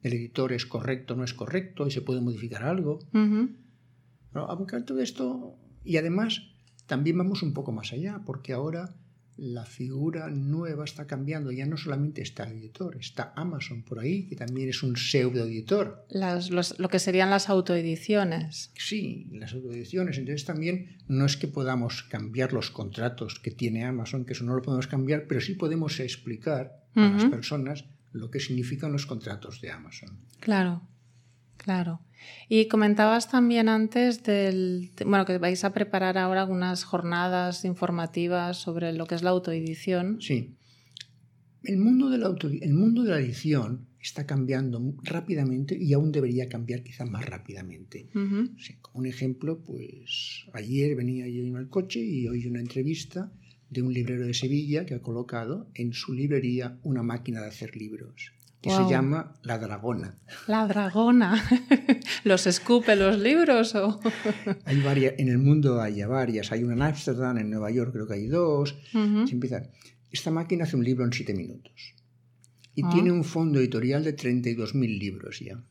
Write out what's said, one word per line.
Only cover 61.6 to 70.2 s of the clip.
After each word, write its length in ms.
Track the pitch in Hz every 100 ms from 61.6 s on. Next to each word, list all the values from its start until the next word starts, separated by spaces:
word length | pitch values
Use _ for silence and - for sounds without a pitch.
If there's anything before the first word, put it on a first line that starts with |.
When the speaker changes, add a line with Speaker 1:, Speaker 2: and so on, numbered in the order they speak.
| - 269
Speaker 2:
<laughs> 420 | - 277 - -
¿Los 220 | - 190 185
escupe 500 | 175 - 240 240 208
los 220 | 190 208
libros 560 | 208 311 330 247 226
o? 260 | 220 196 208 226 - 214
<laughs> 320 | 208 - 196
Speaker 1:
Hay 160 | - 139
varias, 340 | 139 139 131 -
en 100 | 135
el 100 | 123
mundo 420 | 139 151 139 120
hay 200 | 107 104
varias. 460 | 104 135 123 110 101
Hay 100 | 113
una 100 | 120
en 80 | 120
Ámsterdam, 540 | 143 147 - 123 127 120
en 120 | 107
Nueva 200 | 107 107
York 220 | 120 120
creo 140 | 117 107
que 80 |
hay 120 | 101 107
dos. 460 | 160 175 147 143 - -
Speaker 2:
Ujú. 320 | 226 208 208 247
Speaker 1:
Se 80 |
empieza, 280 | 123 123 113 - - - _ _
esta 200 | -